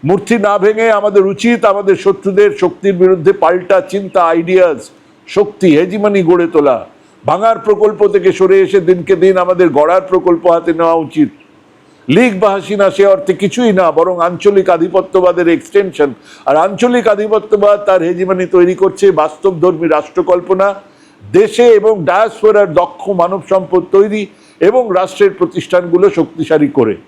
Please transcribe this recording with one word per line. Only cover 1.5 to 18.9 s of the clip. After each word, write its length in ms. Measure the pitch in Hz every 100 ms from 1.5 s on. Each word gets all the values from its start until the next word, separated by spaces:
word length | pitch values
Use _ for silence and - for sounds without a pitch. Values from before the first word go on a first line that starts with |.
| 240
আমাদের 320 | 220 202 196 185
শত্রুদের 540 | 196 196 196 190 208 208
শক্তির 320 | 180 - 202
বিরুদ্ধে 400 | 180 185 185 156
পাল্টা 480 | 196 160 180 180 190
চিন্তা, 440 | 185 196 196 190
আইডিয়াস, 640 | 165 170 170 185 180 139 - _ _ _ -
শক্তি, 500 | - 208 - 185 147
হেজিমনি 460 | 180 208 208 202
গড়ে 240 | 170 180 170
তোলা। 400 | 160 143 117 90 _ _ _ -
ভাঙার 320 | 165 226 226
প্রকল্প 500 | 214 208 214 214 202
থেকে 240 | 196 185
সরে 280 | - 190 190
এসে 200 | 185 196
দিনকে 360 | 170 180 160 185
দিন 200 | 185 185
আমাদের 320 | 180 180 180
গড়ার 320 | 139 151 185
প্রকল্প 460 | 185 185 180 170 175
হাতে 220 | 170 170
নেওয়া 180 | 165 165
উচিত। 360 | 165 151 151 135 - _ _ _ _ _ _ -
লীগ 320 | 160 247 190
বা 100 | 208
হাসিনা 400 | 196 151 202 196
সে 160 | 190 196
অর্থে 260 | 190 190
কিছুই 380 | 185 190 233 240
না, 180 | 190 175
বরং 300 | 151 170 180
আঞ্চলিক 500 | 170 175 202 202 190
আধিপত্যবাদের 800 | 170 170 185 185 190 180 175 170
এক্সটেনশন। 640 | 160 - 196 196 151 147 120 - - -
আর 100 | 147
আঞ্চলিক 520 | 180 196 247 247 220
আধিপত্যবাদ 800 | 202 214 214 214 208 202 208 208
তার 160 | 185
হেজিমনি 440 | 165 175 185 185 180
তৈরি 280 | 180 180
করছে 360 | 185 185